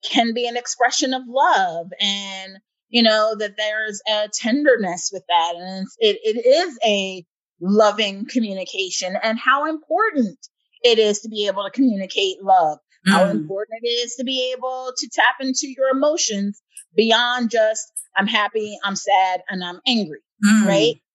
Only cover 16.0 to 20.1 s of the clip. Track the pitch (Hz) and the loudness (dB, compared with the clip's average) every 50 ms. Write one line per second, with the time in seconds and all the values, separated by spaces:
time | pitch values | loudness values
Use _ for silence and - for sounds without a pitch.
16 | 277 294 311 339 - - 220 196 202 202 202 _ _ _ _ - - _ _ - | 0 0 0 0 -2 -4 -2 -2 -4 -4 -6 _ _ _ _ -20 -20 _ _ 0
17 | 226 226 220 226 240 240 247 247 240 226 - 233 214 214 220 220 - _ _ - | 2 4 4 2 2 0 0 -2 -2 -2 0 2 2 2 0 -4 -8 _ _ -16
18 | - _ _ 190 196 214 226 214 208 208 _ 220 208 208 208 196 - 202 196 190 | -16 _ _ 0 0 2 2 0 0 0 _ -4 -6 -6 -8 -8 -6 -6 -6 -6
19 | - - 196 190 190 185 185 180 180 - 202 185 180 175 180 180 _ 254 254 226 | -2 2 2 4 4 2 0 -4 -6 -8 -8 -8 -8 -10 -10 -6 _ 0 0 0
20 | 202 156 | 0 -4